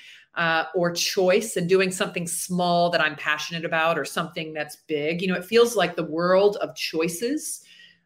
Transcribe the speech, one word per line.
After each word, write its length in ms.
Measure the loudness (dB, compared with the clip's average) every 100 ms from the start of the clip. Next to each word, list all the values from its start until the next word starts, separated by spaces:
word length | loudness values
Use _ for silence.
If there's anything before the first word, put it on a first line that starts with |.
| -20 -20 _ -2
uh, 300 | 0 0 0 0
or 160 | 0
choice 680 | 0 -2 2 4 4 2 -2
and 100 | 2
doing 220 | 4 2
something 380 | 0 -4 -4 -6
small 640 | -6 -4 -2 2 4 4
that 100 | 2
I'm 140 | 0 0
passionate 500 | -4 -4 -4 -6 -2
about 320 | 0 2 0
or 80 | -2
something 480 | -6 -6 -8 -8
that's 220 | -8 -10 -12 -6
big. 320 | -2 -2 -2
You 100 | -2
know, 40 |
it 100 | -2
feels 320 | 2 4 4 4
like 200 | 0 -2
the 80 |
world 540 | -4 -2 4 6 4 2
of 180 | -4 -6
choices 880 | -6 -2 -2 -2 -4 -4 -6 -12 -14 -20 -20 _